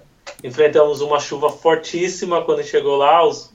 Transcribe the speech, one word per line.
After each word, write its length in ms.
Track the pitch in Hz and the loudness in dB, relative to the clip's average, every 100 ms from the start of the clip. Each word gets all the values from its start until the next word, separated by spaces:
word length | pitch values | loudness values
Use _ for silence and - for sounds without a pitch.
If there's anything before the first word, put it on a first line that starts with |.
| _ _ - - | _ _ -20 -16
enfrentamos 580 | 127 135 151 151 151 139 | -12 2 4 4 2 0
uma 180 | 147 143 | -2 -2
chuva 300 | - 143 147 | -4 -4 -4
fortíssima 920 | - 165 160 - 170 185 - 180 170 | 0 0 0 -2 -4 -4 -4 -4 -2
quando 200 | 160 147 | -2 -4
chegou 320 | - 151 139 139 | -2 -2 0 0
lá, 300 | 143 170 160 | 4 4 2
os, 260 | 139 - | -2 -16